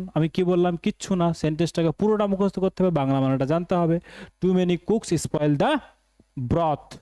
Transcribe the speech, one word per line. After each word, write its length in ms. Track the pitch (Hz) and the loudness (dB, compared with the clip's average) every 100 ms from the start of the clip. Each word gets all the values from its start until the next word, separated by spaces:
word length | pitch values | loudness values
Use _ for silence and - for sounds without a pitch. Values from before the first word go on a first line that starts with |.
| 185 | -2
আমি 140 | - 156 | -2 -2
কি 140 | - | 0
বললাম? 300 | 180 180 175 170 | 0 2 2 0
কিচ্ছু 340 | - - - 190 | -4 -4 -2 0
না, 120 | 170 | 0
সেন্টেন্সটাকে 580 | 165 151 156 165 - 165 | 0 -2 0 -2 0 -2
পুরোটা 340 | 139 208 214 208 | 0 0 2 0
মুখস্থ 320 | 190 196 - | 0 -2 0
করতে 240 | 185 - | -2 0
হবে, 80 | 185 | 0
বাংলা 260 | 160 135 135 | 2 2 2
মানেটা 260 | 135 135 135 | 2 0 0
জানতে 300 | 160 175 180 | -2 0 0
হবে। 240 | 170 165 - - - _ | 0 0 -4 -18 -20 _
Too 120 | 180 180 | 0 2
many 160 | 180 175 - | 2 0 0
cooks 220 | 214 - 160 - | -2 0 -4 -2
spoil 280 | 156 151 147 | -2 0 2
the 80 | 214 302 - _ _ _ _ - 123 | 2 0 -4 _ _ _ _ -8 -2
broth। 400 | 165 165 143 - - | 0 0 -2 -6 -20